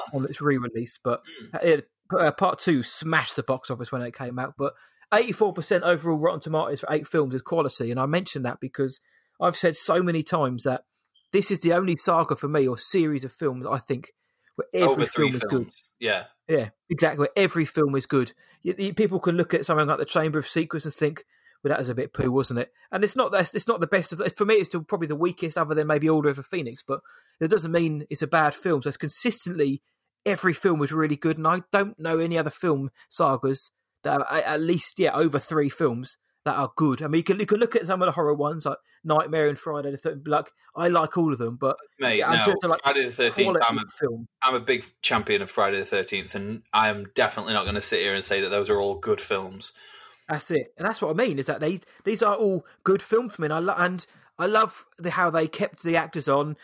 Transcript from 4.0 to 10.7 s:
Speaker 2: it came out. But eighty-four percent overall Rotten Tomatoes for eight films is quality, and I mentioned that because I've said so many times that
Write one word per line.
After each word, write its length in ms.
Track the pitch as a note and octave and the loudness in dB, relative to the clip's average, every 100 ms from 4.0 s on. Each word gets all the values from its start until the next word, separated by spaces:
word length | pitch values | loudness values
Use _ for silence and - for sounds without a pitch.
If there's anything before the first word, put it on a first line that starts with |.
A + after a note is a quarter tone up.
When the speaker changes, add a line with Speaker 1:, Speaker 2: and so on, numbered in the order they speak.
Speaker 2:
it 160 | A#2+ - | -8 -10
came 220 | B2 B2 | -10 -8
out. 160 | C3 - | -8 -6
But 160 | C#3 - _ _ _ | -6 -6 _ _ _
eighty-four 400 | G#3+ A#3+ F#3+ G#3 | 2 2 2 0
percent 320 | F3 D3+ F#3 | 0 0 2
overall 320 | F3 E3+ E3 D#3 | 2 2 0 0
Rotten 240 | D#3+ E3+ | 0 0
Tomatoes 400 | D#3+ D#3 - C#3+ | -2 -2 -2 -4
for 80 | - | -2
eight 160 | D#3 D3+ | -4 0
films 280 | E3+ C#3 | 0 0
is 80 | B2+ | -2
quality, 480 | - E3 C#3+ - A#2 | -2 0 0 -2 -4
and 100 | A#2+ | -2
I 60 | C3+ | 0
mentioned 400 | E3 E3+ D3 B2 | 0 -2 -4 -6
that 120 | B2+ | -6
because 440 | C3 - C3+ C3 _ _ _ _ | -8 -4 -4 -4 _ _ _ _
I've 180 | F3 F3 | 0 2
said 180 | F3 D#3 | 0 0
so 260 | - F3 | 0 2
many 200 | F3+ E3 | 2 0
times 400 | D3+ E3+ C3+ B2 | -2 0 0 -2
that 200 | C3+ | -4